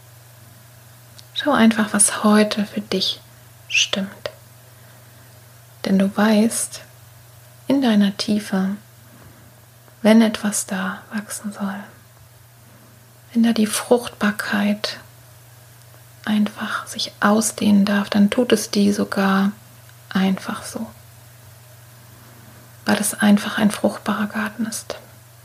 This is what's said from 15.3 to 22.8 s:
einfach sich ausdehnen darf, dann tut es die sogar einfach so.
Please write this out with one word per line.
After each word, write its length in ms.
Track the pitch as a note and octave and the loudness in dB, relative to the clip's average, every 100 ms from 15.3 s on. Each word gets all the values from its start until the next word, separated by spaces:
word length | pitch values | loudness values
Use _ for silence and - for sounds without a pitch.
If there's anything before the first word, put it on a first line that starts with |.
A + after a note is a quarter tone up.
| - - - - - - - - - | -20 -20 -20 -20 -20 -20 -20 -20 -14
einfach 640 | - G#3+ G#3 - G#3+ - - | -4 0 0 -2 -8 -8 -10
sich 260 | - - - | -10 -12 -2
ausdehnen 640 | G#3 G#3+ A3 - G#3 G3+ | 0 2 0 0 4 4
darf, 240 | G3+ G3+ G3+ | 4 2 0
dann 220 | G#3+ G3+ | 4 4
tut 220 | - B3 | 4 2
es 180 | A3 - | 2 2
die 220 | G#3 G3+ | 2 2
sogar 600 | G3+ G3 - G3 F#3+ G3 - - - - - - | 2 -2 -2 0 2 0 -2 -16 -20 -20 -20 -6
einfach 560 | F#3 F#3+ F#3+ - - | -2 0 -2 -6 -12
so. 220 | - - A3 - - - - - - - - - - - - - - - - - - - | -10 -12 -12 -14 -20 -20 -20 -20 -20 -20 -20 -20 -20 -20 -20 -20 -20 -20 -20 -20 -20 -12